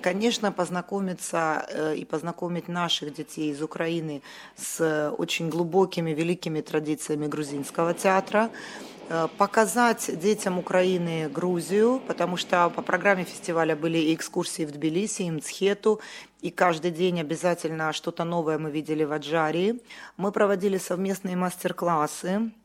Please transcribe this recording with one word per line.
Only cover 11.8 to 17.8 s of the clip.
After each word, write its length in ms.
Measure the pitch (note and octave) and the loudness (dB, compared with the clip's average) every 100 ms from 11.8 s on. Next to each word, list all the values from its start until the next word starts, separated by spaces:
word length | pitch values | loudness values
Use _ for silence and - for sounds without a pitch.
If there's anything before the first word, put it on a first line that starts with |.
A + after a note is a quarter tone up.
| A3+ B3+ B3+ | 4 4 -2
потому 300 | G#3 F3 F3+ | -2 0 -2
что 340 | - F3+ F3 E3+ | 2 4 4 2
по 60 | |
программе 420 | - F3+ G3 F#3+ | 0 2 4 4
фестиваля 500 | F3 - - E3 D#3+ | 0 -6 -2 2 2
были 240 | D3+ E3 E3 | 2 2 2
и 160 | D#3 | 2
экскурсии 500 | D#3+ - F#3 E3+ - D#3 | 2 0 -4 -4 -4 -6
в 40 | |
Тбилиси, 500 | D3 D#3 E3 G#3 - | -2 0 0 -2 -2
и 80 | F3+ | -2
Мцхету, 680 | D#3+ - - G3 G3+ G#3+ G#3+ - - - _ | -2 -6 0 0 2 2 2 -2 -16 -18 _
и 100 | E3+ | -8
каждый 420 | - F3+ D#3+ F3 | 2 2 4 0
день 260 | D#3+ F#3 F3 | 2 2 2
обязательно 720 | D3+ D#3+ F3+ F3 D#3+ D#3+ | -2 0 0 0 -2 -2